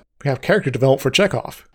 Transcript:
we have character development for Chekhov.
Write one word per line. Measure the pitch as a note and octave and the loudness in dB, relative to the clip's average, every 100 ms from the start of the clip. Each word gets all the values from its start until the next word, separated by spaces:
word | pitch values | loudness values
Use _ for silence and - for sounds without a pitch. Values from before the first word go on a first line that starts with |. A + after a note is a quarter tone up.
| _ _ | _ _
we | C#3+ | -6
have | B2+ | -4
character | - G3 C#3 | 0 0 0
development | A2+ C3+ C3+ | 2 2 2
for | C3 | 2
Chekhov. | - G3 A#2+ - - - | 0 0 -2 -8 -14 -20